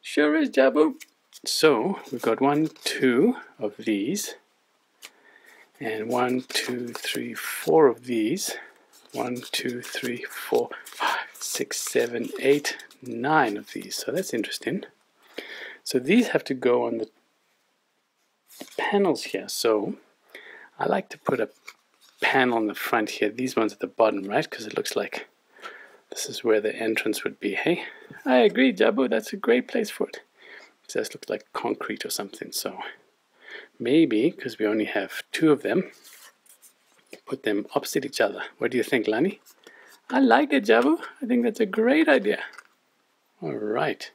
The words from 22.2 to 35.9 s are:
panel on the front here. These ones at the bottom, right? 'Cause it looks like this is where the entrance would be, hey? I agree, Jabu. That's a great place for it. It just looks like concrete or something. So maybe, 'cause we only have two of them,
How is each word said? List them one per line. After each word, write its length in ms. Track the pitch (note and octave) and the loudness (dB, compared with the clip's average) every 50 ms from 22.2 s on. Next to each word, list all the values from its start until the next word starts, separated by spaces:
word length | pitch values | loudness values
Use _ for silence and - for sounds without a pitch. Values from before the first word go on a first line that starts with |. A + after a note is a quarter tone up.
panel 360 | - - - C3+ B2+ B2 A#2+ A#2 | -2 2 4 4 4 4 4 2
on 100 | A2 G#2+ | 0 0
the 80 | F#2 | -2
front 360 | - - - - A2 G#2+ G#2+ | -4 -4 0 0 0 0 0
here. 180 | - - - G#2 | -2 0 -2 -2
These 260 | G#2+ A#2+ B2+ B2+ - | 0 -2 -6 -2 0
ones 180 | - A2+ G#2 - | 2 0 0 0
at 60 | _ | _
the 80 | - - | -8 -8
bottom, 360 | - - A#2 A2 G#2 G2+ F#2+ | 2 4 4 4 4 0 -4
right? 240 | G2 G#2 C3+ D#3 - | -2 -2 -2 -2 -2
'Cause 180 | - - A2+ G#2+ | -8 -12 -12 -6
it 80 | G2+ | -4
looks 200 | - G#2 - - | -4 -4 -2 -2
like 320 | - G2+ G2 - - - _ _ _ _ _ _ - - - - - - - - - _ _ | -2 -4 -4 -6 -10 -12 _ _ _ _ _ _ -18 -18 -18 -18 -18 -20 -20 -20 -20 _ _
this 180 | - - - - | -12 -10 -10 -8
is 160 | - - - | -10 -4 2
where 160 | A#2 A2 G#2+ | 2 2 4
the 160 | G#2 G#2+ G#2 | 2 0 -4
entrance 480 | - A2+ A2 A2 - - A2 G#2 - - | -2 -2 -2 -2 0 0 -2 -2 -2 -4
would 160 | G#2 G#2 _ | -6 -6 _
be, 140 | - G2+ F#2+ | -6 -4 -4
hey? 300 | - - D3+ F3 - - - - - - - - - - | -2 0 0 0 0 -2 -12 -16 -18 -20 -20 -20 -10 -2
I 120 | C#4 B3+ B3+ | 4 4 6
agree, 360 | A#3 G#3 F3+ G#3+ C4 C4 G#3 | 6 6 6 4 2 2 4
Jabu. 360 | F3+ G#3+ - G#3 A3+ C4+ B3 | 4 2 2 2 2 0 0
That's 220 | C#4+ - - - - | 0 -2 -2 -4 -10
a 40 | G3+ | -6
great 300 | - - A#3 B3 B3 - | 2 2 2 2 2 -2
place 220 | - A#3+ A3 G#3 | -4 -4 -4 -4
for 200 | - - - - | -4 -6 -6 -6
it. 80 | - - - _ _ _ - - - - - - _ _ _ | -6 -18 -18 _ _ _ -20 -20 -20 -20 -20 -20 _ _ _
It 60 | _ | _
just 240 | - - A2 - - | -6 -6 -6 -6 -10
looks 160 | - - - | -16 -8 -8
like 220 | G#2+ G#2+ - _ _ | -8 -8 -8 _ _
concrete 520 | - - A#2 A2 - - - - - - | -8 -4 -4 -4 -4 -6 -10 -8 -8 -8
or 40 | G#2 | -8
something. 420 | - - G#2 G2 - - - - | -6 -8 -8 -10 -10 -14 -14 -8
So 320 | - - - F#2+ F#2+ F#2 - - - _ _ _ _ _ _ _ _ _ _ - - - - _ _ _ | -8 -8 -8 -6 -8 -10 -14 -14 -14 _ _ _ _ _ _ _ _ _ _ -18 -18 -18 -18 _ _ _
maybe, 520 | A#2+ A#2 C3+ E3 E3 C3+ A#2 G#2+ A#2 E3 | -2 2 4 6 6 4 4 2 2 0
'cause 280 | G3 - - B2+ A2+ - | -2 -2 -10 -10 -6 -2
we 60 | G#2+ | 0
only 200 | G#2 G#2 A2 G#2+ | 0 2 0 -2
have 380 | G2+ - G#2 F#2+ F#2+ - - - _ | -2 -2 -4 -4 -4 -8 -12 -12 _
two 200 | - - D#3+ D#3 | -4 2 4 4
of 100 | D3 C3+ | 4 4
them, 300 | - - A2+ F#3 F#3+ - | 2 0 0 0 0 -2